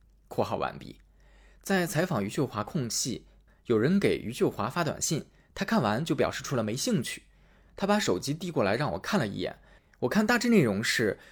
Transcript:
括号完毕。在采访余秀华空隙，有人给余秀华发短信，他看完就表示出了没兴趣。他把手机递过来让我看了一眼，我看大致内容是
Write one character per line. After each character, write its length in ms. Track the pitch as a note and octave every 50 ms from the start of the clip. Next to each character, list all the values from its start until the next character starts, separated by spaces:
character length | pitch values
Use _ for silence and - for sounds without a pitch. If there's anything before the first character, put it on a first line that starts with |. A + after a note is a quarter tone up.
| _ _ _ _ _
括 180 | - - - G#2+
号 120 | A2+ A2+
完 200 | - C#2+ B1 -
毕。 220 | C2+ - - - - - _ _ _ _ - - - - - - - -
在 240 | - G3 F#3 F3
采 180 | E3 - D3 F3+
访 200 | F3+ D#3+ A2 G2
余 40 | G2+
秀 160 | - - C#3
华 200 | A#2 - G#2+ G#2+
空 260 | - - D#3 B2+ A2+
隙， 340 | - - - C#3 G#2 - - - - - _ _ _ _ _
有 120 | - A#2 G#2+
人 220 | A2+ D3 F#3+ G3+
给 180 | G3 A2+ E2+ -
余 140 | - G#2 A#2+
秀 180 | - G3 C#3
华 180 | - - G2+ A#2
发 140 | - F3 E3+
短 180 | C#3+ - -
信， 260 | - - E3 C3+ - - _ _ _ _ -
他 100 | - G3+
看 160 | - A3+ A3
完 240 | C3 G#2 G#2+ A2 E3
就 100 | - D#3+
表 160 | B2+ A#2 D#2+
示 120 | - - -
出 140 | - C#3
了 60 | A#2+ A2
没 140 | G#2+ A2
兴 240 | - - C4 A3+ E3
趣。 220 | A2 - - - - _ _ _ - - _ - - _ -
他 100 | - G3+
把 120 | F#3+ G#3 G#3
手 200 | G3+ - F#2+ F2+
机 160 | - C3+ D3
递 160 | E3 G3 F3
过 140 | D#3 C#3 A2
来 100 | F#2+ G#2
让 180 | B2 D3+ B2 E2+
我 60 | -
看 200 | - - - G3
了 80 | B2+
一 120 | G2+ G2 G2+
眼， 220 | F2 - - - - - - - _ _ _ -
我 80 | - B2
看 180 | - G3+ G#3+
大 100 | G#3+ B3
致 120 | A#3 - A#3+
内 140 | A#3 G3+ C#3+
容 200 | A2+ G2 G2 A#2
是 360 | - - - A#2 G2 - - - -